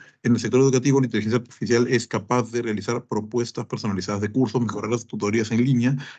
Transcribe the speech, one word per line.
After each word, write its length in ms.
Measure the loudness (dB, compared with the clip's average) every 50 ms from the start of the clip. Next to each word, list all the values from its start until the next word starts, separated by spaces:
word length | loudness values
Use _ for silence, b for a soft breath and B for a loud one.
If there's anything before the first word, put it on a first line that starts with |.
| B B B B 0
en 100 | 0 2
el 80 | 2
sector 180 | 2 2 2 4
educativo, 400 | 4 4 4 2 2 2 2 2
la 60 | 2
inteligencia 340 | 0 0 -2 0 0 0 -2
artificial 480 | -2 -6 -10 -8 -2 2 2 2 4
es 180 | 2 2 0 0
capaz 460 | -2 -4 -4 -2 0 0 0 0 0
de 100 | -4 -4
realizar 440 | -2 -2 -4 -4 -4 -4 -4 -4 -4
propuestas 600 | _ -4 -4 -4 -2 -2 -2 -2 -2 -6 -8 -8
personalizadas 540 | -8 -8 -6 -4 -4 -4 -4 -4 -4 -4 -4
de 120 | -4 -2
cursos, 300 | 0 0 0 2 0 0
mejorar 300 | 0 -2 -2 -4 -4 -2
las 140 | -4 -4 -4
tutorías 460 | -8 -6 -4 -2 0 2 0 0 2
en 120 | 2 2 2
línea 320 | 4 4 2 2 2 0 -2 B B B